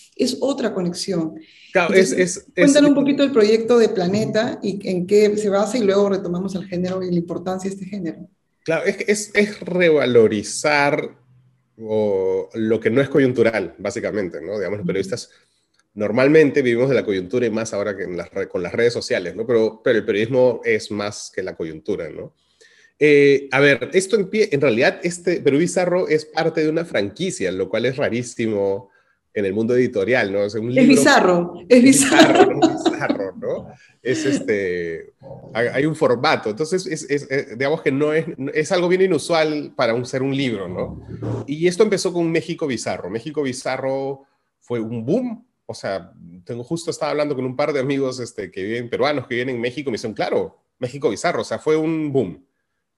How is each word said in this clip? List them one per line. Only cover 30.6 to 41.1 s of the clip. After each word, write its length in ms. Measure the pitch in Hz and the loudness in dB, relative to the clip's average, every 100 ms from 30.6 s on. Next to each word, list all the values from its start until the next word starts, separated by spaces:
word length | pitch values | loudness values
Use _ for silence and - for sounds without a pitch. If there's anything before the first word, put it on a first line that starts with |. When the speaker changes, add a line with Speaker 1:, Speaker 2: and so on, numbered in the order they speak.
Speaker 2:
un 80 | 117 | -2
Speaker 1:
Es 60 | |
Speaker 2:
libro 220 | 180 254 - | 4 6 6
Speaker 1:
bizarro, 580 | - 247 180 175 175 - - | 6 4 4 2 0 -8 6
es 120 | 247 | 8
Speaker 2:
es 40 | |
bizarro, 640 | 269 - - - 294 359 381 | 8 6 4 6 6 8 4
Speaker 1:
bizarro. 140 | - | 6
Speaker 2:
es 300 | - - 339 | 0 2 -4
bizarro, 460 | - 139 - 95 - | -2 -4 -4 -6 -8
¿no? 320 | 113 175 - - _ _ | -8 -8 -10 -20 _ _
Es 240 | 120 320 302 | -4 -2 0
este, 880 | 285 127 101 95 90 85 80 - _ - - - | -2 0 -2 0 -4 -4 -8 -12 _ -20 -18 -8
hay, 140 | 110 120 | -2 -2
hay 140 | 123 151 | 0 -2
un 100 | 151 | 0
formato, 540 | 135 120 151 127 110 | 2 2 2 0 -2
entonces 360 | 107 156 185 180 | -4 -4 -4 -4
es, 240 | 156 - | -8 -4
es, 200 | 143 139 | -4 -2
es, 280 | 139 - 113 | -6 -6 -4
digamos 220 | 135 160 | -2 0
que 100 | 151 | -2
no 220 | 135 151 | 0 0
es, 140 | 156 156 - 135 | 0 -4 -8 -6
es 180 | 151 151 | -4 0
algo 180 | 185 175 | 0 2
bien 120 | 185 | 2
inusual 720 | 190 151 - 165 156 151 - | 2 0 0 2 2 0 -6
para 200 | - - | -2 0
un, 100 | 120 | 0
ser 160 | 123 135 | -2 -4
un 160 | 135 135 | -2 -2
libro, 320 | 131 104 87 | -2 -4 -6
¿no? 320 | 90 127 - - | -6 -8 -10 -14